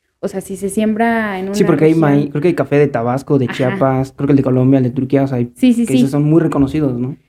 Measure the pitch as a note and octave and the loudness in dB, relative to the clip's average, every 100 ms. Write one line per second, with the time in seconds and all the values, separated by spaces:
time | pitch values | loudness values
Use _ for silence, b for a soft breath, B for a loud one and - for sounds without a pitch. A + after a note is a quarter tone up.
0 | _ _ G3 F#3+ F3+ F#3+ G3 A3 A3 G#3+ | _ _ -8 -8 -10 -8 -6 -2 -2 0
1 | A#3 A3+ G#3+ F#3 F#3+ G3+ - D3+ D#3 D#3+ | 0 -2 -4 -6 -4 0 2 4 4 4
2 | D3 C#3+ D3 D3 F3 E3+ C3+ C#3+ C#3+ A#2+ | 2 2 0 -2 -2 -2 0 2 2 0
3 | A#2 C3+ - C#3+ B2 B2+ B2+ B2+ C3+ C3 | -2 -4 -2 -2 -2 -2 -2 0 0 0
4 | C3 - C#3+ C#3 C3 B2+ B2+ C3+ B2 B2 | -4 -4 0 2 2 2 4 2 0 -2
5 | C3 C#3 C3+ B2+ A#2+ - B3+ A#3 A#3 B3 | -2 -2 -2 -4 -6 0 2 2 0 0
6 | C#3 C#3+ D3 D#3+ D#3+ D3 C3+ D#3 D3+ A#2+ | 2 0 2 2 2 0 0 0 -2 -4
7 | B2+ D#3+ | -6 -10